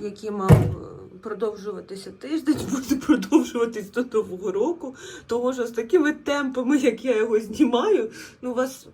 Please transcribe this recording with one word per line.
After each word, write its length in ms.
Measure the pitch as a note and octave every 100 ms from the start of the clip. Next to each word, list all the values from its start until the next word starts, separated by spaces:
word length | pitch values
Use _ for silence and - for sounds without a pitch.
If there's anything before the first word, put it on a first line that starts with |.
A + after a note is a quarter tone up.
який 280 | G#3 G3+ G#3+
мав, 220 | G#3 F#3+
е, 680 | - - - - - - F#3
продовжуватися 880 | G#3+ G3+ G#3+ G3+ G3+ G#3 G3 F#3+ F#3+
тиждень, 460 | F#3+ C4 D#4+ D#4 C#4+
<laughs> 80 | F#3
буде 360 | B3+ C4+ - -
продовжуватись 840 | B3 - D4 - A#3+ A#3 G#3+ G3
до 140 | A#3 B3+
Нового 400 | A3 F#3+ F#3 G3
року. 420 | F#3+ C4 E4+ C4+ - - - -
Тому 260 | A#3+ B3
що 140 | B3 A#3
з 40 |
такими 420 | A#3 A3+ F4+ D4
темпами, 640 | D4 - C#4+ C4+ B3+ B3 D4
як 260 | C4 A3+
я 120 | C4 A3
його 240 | A3+ G#3+
знімаю, 680 | A3 - C4 A#3+ G#4 F4+ A3 - - -
ну, 80 | B3
у 40 |
вас 320 | A#3+ C4 - -